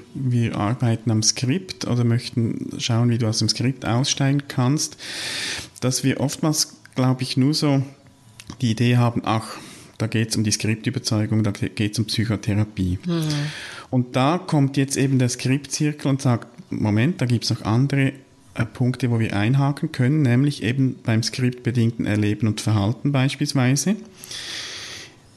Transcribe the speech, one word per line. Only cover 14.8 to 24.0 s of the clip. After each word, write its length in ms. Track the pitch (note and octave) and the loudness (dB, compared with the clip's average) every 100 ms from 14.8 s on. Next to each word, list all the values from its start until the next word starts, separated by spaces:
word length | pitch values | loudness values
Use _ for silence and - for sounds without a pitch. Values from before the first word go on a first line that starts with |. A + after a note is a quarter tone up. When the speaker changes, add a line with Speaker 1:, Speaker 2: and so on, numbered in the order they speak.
| C3+ - | 0 0
Speaker 1:
eben 220 | C#3 C3+ | 2 2
der 100 | B2 | 2
Skriptzirkel 800 | - B2 C#3 C#3 - D3+ D3 D3 | 0 0 -2 -2 -2 -2 -2 -2
und 120 | C3+ | 0
sagt, 260 | C3 A#2+ - - - | 2 0 -2 -18 -10
"Moment, 500 | - G#2 G#2 C3 F#3 | -2 0 2 2 0
da 40 | B2 | 0
gibt's 240 | A#2 - | 0 0
noch 100 | - | -4
andere, 520 | - A2+ C#3 C#3 C3+ - - - - - | 0 2 2 2 0 -2 -18 -20 -14 -6
äh, 100 | A2+ | -6
Punkte, 460 | - B2 B2+ B2 | 0 -2 0 0
wo 80 | A#2 | 2
wir 160 | A2 G2 | 0 2
einhaken 560 | G#2+ C3+ C#3 C#3+ D#3+ | 2 4 2 0 -4
können, 280 | - B2 D#3 | 0 2 4
nämlich 380 | C3 A#2+ C#3+ C#3+ | 4 4 4 0
eben 340 | G#2+ C3+ C3 - | -2 2 0 0
beim 200 | - A2 | 0 0
skriptbedingten 840 | A#2 - B2 B2 A#2+ B2 A2+ A2+ - | 0 0 -2 0 -2 2 2 0 -2
Erleben 420 | G#2 G#2 G#2 A2 | 2 2 2 0
und 120 | G#2+ | 0
Verhalten 500 | - G#2+ G2 B2 C#3+ | 2 2 2 0 0
beispielsweise." 840 | C#3 C3+ - D3 C#3+ B2 C3 F#3 G#3+ | 2 0 0 -2 2 2 2 2 -2